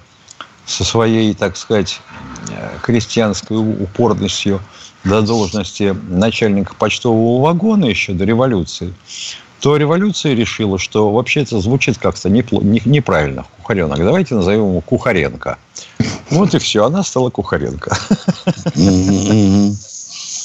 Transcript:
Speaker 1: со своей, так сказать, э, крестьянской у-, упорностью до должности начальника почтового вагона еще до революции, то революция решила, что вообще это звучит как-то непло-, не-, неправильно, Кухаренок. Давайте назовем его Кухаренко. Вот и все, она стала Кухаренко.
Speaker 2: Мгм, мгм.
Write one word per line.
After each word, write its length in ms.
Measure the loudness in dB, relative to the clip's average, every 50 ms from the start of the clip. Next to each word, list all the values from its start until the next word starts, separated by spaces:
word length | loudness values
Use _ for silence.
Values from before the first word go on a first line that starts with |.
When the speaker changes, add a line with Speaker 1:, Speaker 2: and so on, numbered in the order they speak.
| -12 _ _ _ _ -20 -20 -20 -20 -20 -20 -18 -12
Speaker 1:
со 180 | -8 -6 -4 -2
своей, 500 | 0 2 2 2 4 4 2 2 2 0
так 220 | 0 -2 -4 -4
сказать, 460 | -6 -4 0 0 0 0 -2 -6 -10 -14 -18 -20 -18 -16 -16 -16 -14 -12 -12
э, 280 | -12 -10 -12 -12 -12 -6
крестьянской 760 | -2 0 0 0 0 0 0 0 0 0 0 -4 -4 -4 -2
у-, 260 | -2 0 -2 -2 -4 -6
упорностью 760 | -4 0 0 2 2 2 0 -2 -4 -4 -2 -2 -2 -2 -2 -4 -10 -20 -20 -20 -20 -14 _ -2
до 160 | 0 2 2
должности 760 | 2 2 2 0 0 0 -2 -4 -6 -6 -4 -2 0 0 -2 -2 -6 -2
начальника 640 | 0 0 2 2 2 0 0 2 2 0 -2 -4 -4
почтового 680 | -2 -2 -2 -2 0 0 2 2 2 2 2 2 2 2
вагона 420 | 2 2 2 2 2 2 4 2
еще 280 | 2 0 0 -2 -4 -2
до 120 | 0 0
революции, 680 | 2 2 2 2 2 2 0 -2 -4 -6 -10 -10 -10 -10 -14 -18 -18 -16 -14 -14 -14 -14 -16 -20 -20 -8 -2
то 160 | 0 2 2
революция 560 | 2 2 2 2 2 0 0 -2 0 0 0 2
решила, 420 | 2 0 0 -2 -2 0 0 0
что 340 | -2 -2 -2 0 2 2 2
вообще 300 | 2 2 0 0 0 0
это 180 | 0 0 -2 0
звучит 360 | 0 2 0 0 0 0 -2
как-то 320 | 0 -2 -2 -2 0 0 2
непло-, 320 | 2 2 2 0 0 0
не-, 200 | 2 2 2 2 4
неправильно, 600 | 2 2 2 2 2 0 0 0 0 -4 -6 -10 -14 _
Кухаренок. 400 | -10 -4 -2 0 0 0 0 0 0
Давайте 360 | 2 2 2 2 2 0 0
назовем 340 | 0 2 2 2 2 2 2
его 120 | 0 -2
Кухаренко. 760 | -2 0 -2 0 0 0 0 0 0 -2 -4 -6 -8 -8 -8 -10 _ _ -20 -20 -20 -8 -4 -4 -4 -4 -6 -8 -4 0
Вот 240 | 2 2 4 4 2
и 60 | 0
все, 260 | 0 2 2 4 4
она 180 | 4 2 0 -2
стала 260 | -2 0 0 0 0
Кухаренко. 680 | -2 -4 -6 -6 -6 -6 -6 -6 -6 -6 -6 -6 -6 -4 0 0 0 0 0 -2 -4 -2 -4 -4 -4 -4 -4 -2 0
Speaker 2:
Мгм, 920 | 2 4 4 4 4 4 2 2 2 2 2 4 4 6 6 4 4 4 2
мгм. 80 | 0 -4 -8 -14 -18 -18 -16 -16 -16 -14 -12 -12 -12 -12